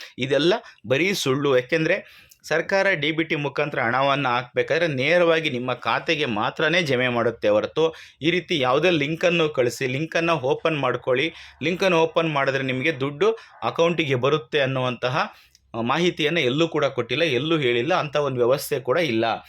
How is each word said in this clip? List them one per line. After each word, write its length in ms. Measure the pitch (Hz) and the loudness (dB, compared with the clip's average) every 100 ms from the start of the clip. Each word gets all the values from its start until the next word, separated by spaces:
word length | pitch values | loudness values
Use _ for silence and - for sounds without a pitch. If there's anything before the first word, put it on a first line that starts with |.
| - - | -18 -8
ಇದೆಲ್ಲ 360 | 135 139 160 226 - - 101 | -2 0 2 0 -4 -12 -2
ಬರೀ 260 | 135 185 | 0 0
ಸುಳ್ಳು. 440 | 190 139 135 143 127 | 0 0 0 2 2
ಯಾಕೆಂದ್ರೆ 400 | 127 165 156 202 - - - _ | 2 0 0 -2 -4 -20 -20 _
ಸರ್ಕಾರ 440 | - 156 170 196 196 | -4 -2 0 2 2
ಡಿ 200 | 175 147 | 0 -2
ಬಿ 120 | 160 | -2
ಟಿ 120 | 160 156 | -2 -2
ಮುಖಾಂತರ 440 | 143 143 143 147 | -4 -2 -4 -2
ಹಣವನ್ನು 480 | 113 127 139 139 135 | 0 2 2 2 0
ಹಾಕ್ಬೇಕಾದ್ರೆ 580 | 123 127 123 120 151 170 | -2 -2 -2 0 0 0
ನೇರವಾಗಿ 640 | 131 139 175 170 165 151 | 0 2 4 4 2 0
ನಿಮ್ಮ 240 | 123 127 | -4 -4
ಖಾತೆಗೆ 500 | 123 117 131 151 151 | -4 -2 -2 0 -2
ಮಾತ್ರನೇ 580 | 139 104 127 - 156 180 | -2 -2 -2 0 0 2
ಜಮೆ 260 | 156 123 127 | 2 0 0
ಮಾಡುತ್ತೆ 400 | 120 117 113 107 | 0 0 0 2
ಹೊರತು 460 | 107 104 - 160 - - - | 2 2 0 0 -2 -18 -6
ಈ 80 | 151 | -2
ರೀತಿ 300 | 175 170 165 | -2 0 0
ಯಾವುದೇ 300 | 127 139 185 | 2 2 2
ಲಿಂಕನ್ನು 580 | 165 143 160 175 165 151 | 2 0 0 0 2 0
ಕಳಿಸಿ, 380 | 147 120 - 131 | 0 0 0 -4
ಲಿಂಕನ್ನು 520 | 135 160 170 170 160 | -4 -4 -2 0 0
ಓಪನ್ 400 | 127 151 165 151 | -2 -2 -2 0
ಮಾಡ್ಕೊಳ್ಳಿ, 540 | 131 127 - 127 160 - - - | -2 -2 -2 0 -2 -6 -18 -8
ಲಿಂಕನ್ನು 360 | 151 175 190 165 | -4 0 2 2
ಓಪನ್ 320 | 165 170 165 | 2 2 0
ಮಾಡಿದ್ರೆ 320 | 143 135 135 | 0 0 0
ನಿಮಗೆ 380 | 131 127 151 135 | -2 -2 -2 -2
ದುಡ್ಡು 320 | 139 143 208 226 - - | -4 0 0 0 -6 -8
ಅಕೌಂಟಿಗೆ 520 | 113 127 170 165 151 | -4 0 0 0 0
ಬರುತ್ತೆ 460 | 131 127 151 151 151 | 0 2 0 0 0
ಅನ್ನುವಂತಹ, 760 | 131 131 127 120 127 151 214 - _ _ _ | 0 0 -4 -2 -2 -2 -4 -8 _ _ _
ಆ, 60 | 117 | -6
ಮಾಹಿತಿಯನ್ನು 600 | 120 147 175 170 151 170 | -2 0 0 0 0 0
ಎಲ್ಲೂ 280 | 127 143 165 | 0 2 0
ಕೂಡ 160 | 151 | 0
ಕೊಟ್ಟಿಲ್ಲ, 380 | 139 127 113 135 | -2 -2 -4 -2
ಎಲ್ಲೂ 360 | 165 120 151 165 | 0 0 0 0
ಹೇಳಿಲ್ಲ, 360 | 127 120 135 | 2 0 0
ಅಂಥ 220 | 180 143 151 | 0 0 -2
ಒಂದು 200 | 143 127 | -2 2
ವ್ಯವಸ್ಥೆ 440 | 120 135 - 139 | 2 2 0 -4
ಕೂಡ 180 | 127 151 | 0 0
ಇಲ್ಲ. 260 | 160 113 113 104 | 0 0 0 -2